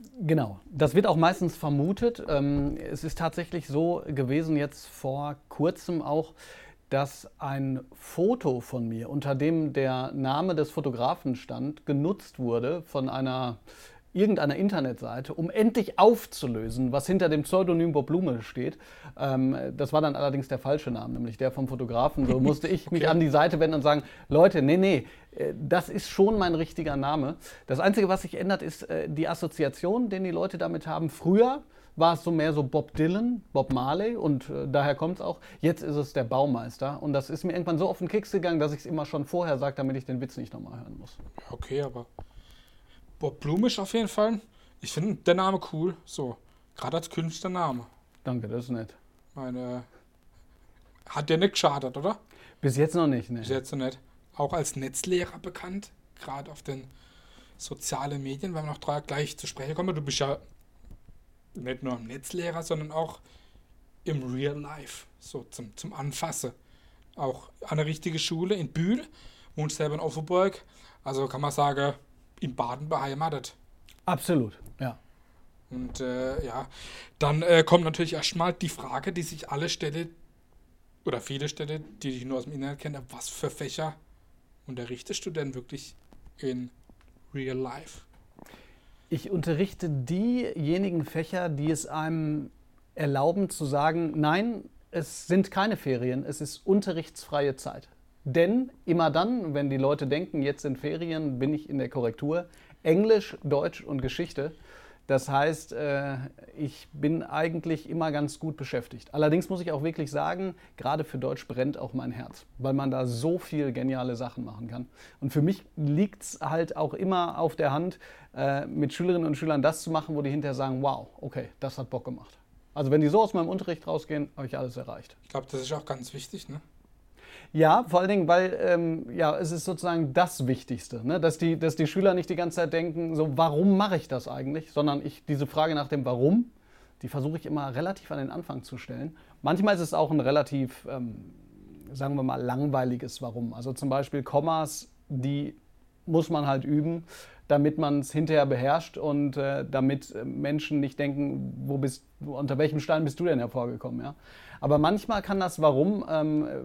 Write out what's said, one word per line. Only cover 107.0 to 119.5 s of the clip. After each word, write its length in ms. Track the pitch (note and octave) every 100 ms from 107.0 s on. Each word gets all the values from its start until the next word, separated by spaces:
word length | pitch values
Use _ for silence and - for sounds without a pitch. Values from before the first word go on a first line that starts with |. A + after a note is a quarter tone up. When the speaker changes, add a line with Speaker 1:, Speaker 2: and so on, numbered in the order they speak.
| D3 D#3+
Speaker 1:
eigentlich 640 | - D3 E3 E3 E3 D#3 -
immer 240 | D#3+ D#3+
ganz 260 | D3 D3 -
gut 160 | D#3+ C#3+
beschäftigt. 580 | C3+ B2+ - B2 -
Allerdings 360 | D3 D3+ E3 F3
muss 100 | F#3
ich 140 | E3+
auch 100 | D3+
wirklich 260 | D#3+ E3 C#3
sagen, 460 | C#3+ D3+ F3 F#3+ E3+ - -
gerade 260 | C3 D#3
für 140 | D3 C3
Deutsch 280 | C3 C3+ -
brennt 320 | A#2+ C3+ -
auch 160 | -
mein 200 | - B2
Herz, 320 | A#2 A#2+ - - -
weil 140 | C3+
man 180 | C3+ C3+
da 160 | C3 B2+
so 320 | A#2 D#3 F3
viel 360 | - D3+ C#3
geniale 420 | B2 C3 C3 B2+ A#2+
Sachen 300 | B2 - A2+
machen 240 | G#2+ A#2
kann. 180 | A#2+ B2 - - -
Und 140 | C#3
für 80 | D#3
mich 240 | D3+ G3 - -
liegt's 640 | D3 D3 G3+ - - -
halt 360 | C#3+ D#3+ E3 -
auch 160 | D#3
immer 440 | - F#3+ F#3 E3+ -
auf 200 | D#3+ -
der 160 | D3
Hand, 260 | C#3+ F3+ - - - -
äh, 320 | B2+ C#3 C#3 -
mit 280 | D3 C#3+
Schülerinnen 340 | - F3+ F3 D#3+
und 80 | C#3+
Schülern 260 | D#3+